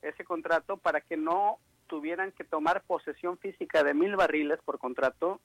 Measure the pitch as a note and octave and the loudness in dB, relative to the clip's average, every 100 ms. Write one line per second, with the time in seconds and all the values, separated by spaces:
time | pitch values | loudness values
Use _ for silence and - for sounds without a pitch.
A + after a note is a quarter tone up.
0 | D3 - F3 E3+ D#3+ E3 - G3 F3 D3 | -12 -10 -6 -4 0 0 0 -4 -2 -2
1 | - D#3+ D#3 F3+ G3+ B3 _ _ - D#3 | -2 -4 0 2 2 -2 _ _ -10 -8
2 | D#3 F3 F#3+ - E3 D#3 D#3+ F#3+ - E3+ | -4 -4 -4 -8 -6 -2 0 0 -2 -4
3 | - - F3 F3+ G3 - E3 D#3 C#3+ D3 | -4 -6 -6 -6 -8 -8 0 2 4 4
4 | F#3+ F#3+ E3 D3+ D3 D#3+ - C#3 B2+ B2+ | 2 4 2 2 0 -2 -4 -6 -6 0
5 | C3 - E3+ G3 | 0 2 -2 -2